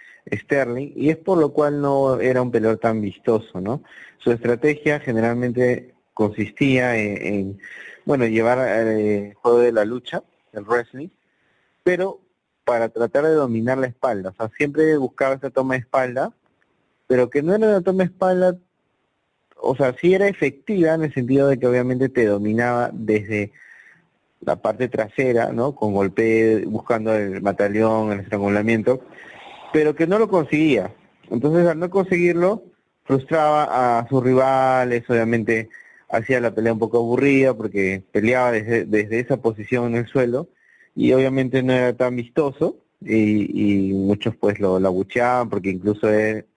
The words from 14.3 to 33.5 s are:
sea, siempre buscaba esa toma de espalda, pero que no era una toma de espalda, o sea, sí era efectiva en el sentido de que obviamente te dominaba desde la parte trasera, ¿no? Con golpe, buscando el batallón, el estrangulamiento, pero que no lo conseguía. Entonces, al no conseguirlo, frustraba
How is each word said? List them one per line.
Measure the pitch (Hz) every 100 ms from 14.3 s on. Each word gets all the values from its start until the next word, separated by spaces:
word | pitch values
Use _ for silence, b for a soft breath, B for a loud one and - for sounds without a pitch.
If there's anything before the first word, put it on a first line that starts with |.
sea, | 92 110 -
siempre | 147 147 156 151
buscaba | 127 - 135 135
esa | 135
toma | 131 131
de | 127
espalda, | 117 135 127 123 165 - _ _ _ _ _ _ -
pero | 127 123
que | 147
no | 156 214
era | 220
una | 202
toma | 185 190
de | 180
espalda, | - 185 180 185 180 _ _ _ _ _ _ _ _ _ -
o | - 135
sea, | 131 123
sí | 175
era | 190 202
efectiva | - 143 - - 196 160
en | 160 151
el |
sentido | 135 120 139 139
de | 135
que | 131
obviamente | 123 123 127 131
te | 127 107
dominaba | 101 104 113 120 120 120
desde | - 107 107 101 107 101 B B B B B B _ _ -
la | - 92
parte | 110 104 123
trasera, | 113 107 - 131 117 110
¿no? | 117 135 135
Con | 107
golpe, | 98 98 92 113 113 110 110 85
buscando | 110 - 113 110 110
el | 101 95
batallón, | 98 92 101 107 110 110 107
el | 101
estrangulamiento, | 95 101 101 104 110 113 107 131 - B B B B B -
pero | 156 151 147
que | 165
no | 208
lo | 214
conseguía. | 185 147 151 156 117 95 - _ _ -
Entonces, | 117 151 165 175
al | 160
no | 180
conseguirlo, | 190 190 175 175 170 185 220 - _ _ _ -
frustraba | 135 139 160 151